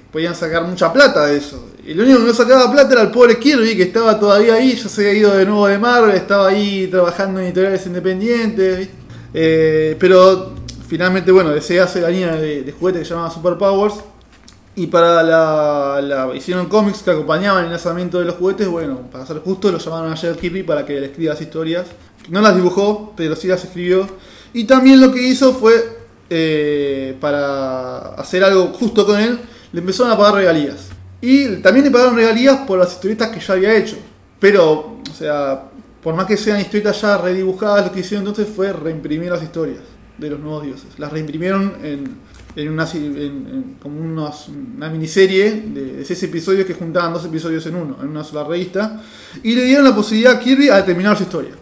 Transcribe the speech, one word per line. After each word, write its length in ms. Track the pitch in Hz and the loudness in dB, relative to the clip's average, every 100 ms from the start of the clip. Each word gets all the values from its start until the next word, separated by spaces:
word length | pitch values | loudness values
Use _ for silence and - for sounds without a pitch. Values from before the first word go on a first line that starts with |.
| - | -12
podían 240 | 156 170 | -6 -6
sacar 300 | 165 165 165 | -4 -4 -4
mucha 280 | 175 180 170 | -4 -2 -2
plata 340 | 262 285 165 147 | 2 2 4 0
de 100 | 147 | 0
eso. 320 | - 131 117 - - | -4 -14 -18 -20 -8
Y 80 | |
lo 80 | 160 | 0
único 160 | 254 254 | 6 6
que 80 | 226 | 4
no 80 | |
sacaba 360 | 233 233 262 240 | 2 4 6 6
plata 220 | 285 269 | 4 6
era 100 | 247 | 6
el 80 | 208 | 4
pobre 280 | 247 247 226 | 6 4 6
Kirby, 380 | 277 277 220 196 | 2 2 2 2
que 80 | |
estaba 340 | 180 226 226 214 | 0 2 2 2
todavía 360 | 208 202 226 | 4 4 4
ahí, 200 | 226 262 | 4 2
ya 140 | 226 214 | 0 -6
se 200 | - 202 | -2 0
había 120 | 202 | 4
ido 160 | 208 196 | 4 4
de 100 | 196 | 2
nuevo 200 | 208 202 | 2 2
de 120 | 196 | 2
Marvel, 380 | 240 240 220 185 | 2 4 4 2
estaba 320 | - 202 190 | 0 2 2
ahí 400 | 202 202 196 185 | 2 0 -2 -2
trabajando 480 | 185 175 175 196 190 | 0 0 -2 -4 -4
en 60 | 180 | -4
editoriales 400 | 180 190 190 185 | 0 0 -2 -4
independientes, 920 | 180 185 185 226 233 220 185 190 185 | -4 -4 -2 -2 0 -2 0 0 -2
¿viste? 160 | 190 - - - - | -6 -14 -20 -20 -10
Eh, 640 | 156 160 160 156 156 156 156 | -2 2 4 2 2 0 2
pero 520 | 185 185 190 185 - - - - - | 6 8 6 4 -2 -14 -16 -16 -10
finalmente, 420 | 160 185 190 175 | -2 0 0 4
bueno, 200 | 185 165 | 4 4
D 100 | 147 | -2
C 200 | 147 180 | 0 0
hace 200 | 180 185 | 2 0
la 80 | 170 | -2
línea 260 | 185 175 | -2 -2
de, 280 | 160 156 143 | -4 -4 -6
de 100 | 131 | -10
juguetes 300 | - 180 175 | -4 -4 -2
que 20 | 156 | -6
se 80 | |
llamaba 160 | 170 170 | -8 -8
Superpowers. 640 | 165 175 165 196 196 208 208 - - _ - - - _ - | -4 -4 0 0 2 0 -2 -14 -20 _ -20 -20 -20 _ -8
Y 100 | 165 | 0
para 360 | 170 170 170 | 2 4 4
la, 800 | 165 160 160 156 151 143 139 139 | 4 4 2 2 0 0 -2 -2
la, 340 | 139 135 131 | -2 -4 -4
hicieron 320 | 139 180 180 175 | -6 -6 -6 0
cómics 360 | 214 202 196 | 0 0 -2
que 80 | 185 | -2
acompañaban 540 | 156 156 160 202 190 | -2 0 -2 0 0
el 60 | 170 | -2
lanzamiento 500 | 170 180 170 180 180 | -6 -6 -6 -4 -2
de 40 | |
los 120 | 175 175 | -4 -2
juguetes. 320 | 185 196 190 | -2 -2 -4
Bueno, 320 | 170 147 127 123 | -4 -6 -8 -12
para 160 | 131 131 | -18 -12
ser 120 | 151 | -10
justo, 300 | 180 190 208 | -6 -2 -2
lo 80 | 165 | -2
llamaron 340 | 165 165 160 | -6 -8 -6
a 20 | |
Jack 240 | 156 170 165 | -4 -6 -4
Kirby 240 | 170 190 | -6 -6
para 240 | 170 147 139 | -4 -4 -2
que 120 | 143 | -6
le 60 | 135 | -8
escriba 280 | 165 160 | -6 -6
las 80 | 151 | -6
historias. 440 | 156 160 160 170 180 - - _ - | -10 -8 -6 -6 -8 -16 -20 _ -6
No 120 | 180 | 2
las 140 | 214 | 4
dibujó, 580 | 185 180 185 202 208 - - | 4 2 0 -2 -2 -10 -8
pero 180 | 160 | -6
sí 140 | 156 185 | -4 -2
las 160 | 180 | -4
escribió. 420 | 180 175 180 185 196 - - - - | -4 -8 0 0 0 -10 -20 -20 -10
Y 100 | 233 | -8
también 360 | 214 262 262 269 | 2 6 8 8
lo 100 | 262 | 8
que 80 | 254 | 4
hizo 320 | 254 254 262 | 0 2 2
fue, 220 | 254 220 226 - - - _ _ | 4 4 4 2 -10 -20 _ _
eh, 840 | 165 160 151 147 147 143 135 135 131 | -2 0 0 0 -2 -2 -4 -8 -6
para 960 | 147 143 143 139 135 131 127 127 - | -4 -2 -2 -4 -6 -6 -8 -12 -12
hacer 300 | - - 180 | -14 -6 0
algo 240 | 196 190 180 | 4 4 0
justo 360 | - 226 214 | -2 -2 0
con 160 | 202 208 | 2 2
él, 200 | 226 240 - - - | 0 -4 -10 -20 -12
le 80 | 170 | -8
empezaron 320 | 180 190 240 | -6 -2 0
a 40 | 170 | 4
pagar 180 | 208 | 4
regalías. 540 | 202 180 160 143 - - - - - | 4 2 2 -2 -8 -18 -20 -20 -8
Y 360 | 240 269 262 175 | 2 2 2 2
también 280 | 185 247 | 4 4
le 60 | 285 | 4
pagaron 240 | 240 254 | 4 4
regalías 440 | 233 226 226 269 269 | 4 2 4 4 2
por 200 | - 185 | 0 0
las 140 | 180 | 0
historietas 360 | - 196 220 220 | 0 -6 -4 -6
que 100 | 220 | -6
ya 140 | - | -4
había 220 | 185 202 220 | 0 2 2
hecho. 200 | - - - _ _ _ | 0 -8 -18 _ _ _
Pero, 600 | 196 196 160 156 - - - | 4 4 4 2 -4 -16 -18
o 40 | |
sea, 500 | - 156 147 139 135 - - - _ | -10 -6 -4 -4 -6 -10 -20 -20 _
por 140 | 160 | -6
más 120 | 160 185 | -4 0
que 100 | 202 | 0
sean 240 | 220 202 | 0 -2
historietas 420 | - 208 208 202 | -2 -2 -2 -2
ya 160 | 208 196 | 0 0
redibujadas, 680 | 180 185 190 185 214 202 180 | 0 -2 -2 -2 0 0 0
lo 60 | |
que 80 | 185 | -6
hicieron 260 | 180 208 196 | -6 -6 -6
entonces 280 | 208 208 | -6 -6
fue 180 | - 196 | -4 -6
reimprimir 580 | 160 156 160 143 156 175 | -4 -8 -8 -6 -6 -4
las 120 | 175 | -6
historias 380 | 156 165 147 - - - - - | -6 -8 -8 -8 -18 -20 -20 -14
de 140 | 151 | -12
los 80 | 147 | -10
Nuevos 260 | 151 151 | -10 -10
Dioses. 340 | 147 123 - - | -10 -14 -18 -14
Las 120 | 147 | -10
reimprimieron 640 | 156 151 156 180 196 196 - | -8 -8 -6 -2 -2 -2 -6
en, 340 | 151 143 135 - - - - | -10 -10 -10 -14 -20 -20 -18
en 140 | - 151 | -10 -8
una 160 | 156 156 | -6 -6
si-, 120 | 165 | -6
en, 180 | 147 143 | -8 -8
en 600 | 143 139 123 131 127 - | -10 -10 -12 -12 -12 -16
como 160 | 143 151 | -16 -12
unos, 480 | 165 160 147 - - | -10 -8 -10 -12 -18
una 420 | 143 127 131 156 | -16 -16 -12 -10
miniserie 600 | 160 160 196 190 190 208 | -8 -2 2 2 2 0
de, 400 | 214 147 143 131 | -2 -8 -10 -10
de 100 | 135 | -12
seis 180 | 135 180 | -10 -8
episodios 420 | 175 160 160 190 185 | -6 -6 -2 -2 -2
que 80 | |
juntaban 400 | 165 165 165 170 | -6 -6 -4 -4
dos 100 | 165 | -6
episodios 400 | 165 160 165 160 | -8 -8 -6 -6
en 100 | 160 | -6
uno, 220 | 175 151 131 | -8 -10 -10
en 60 | 139 | -12
una 140 | 151 | -12
sola 220 | 151 151 | -10 -10
revista, 560 | 147 175 180 190 220 220 - - - - | -6 -6 -6 -6 -6 -8 -18 -20 -20 -8
y 120 | 226 | -2
le 100 | 240 | 0
dieron 180 | 254 277 | 2 4
la 140 | 269 208 | 4 4
posibilidad 380 | 208 220 247 | 0 2 4
a 40 | 240 | 4
Kirby 300 | 247 269 285 | 2 4 4
a 160 | 196 | 4
terminar 320 | 185 175 202 208 | 2 0 0 0
su 60 | |
historia. 300 | 190 165 135 - | -2 -8 -10 -16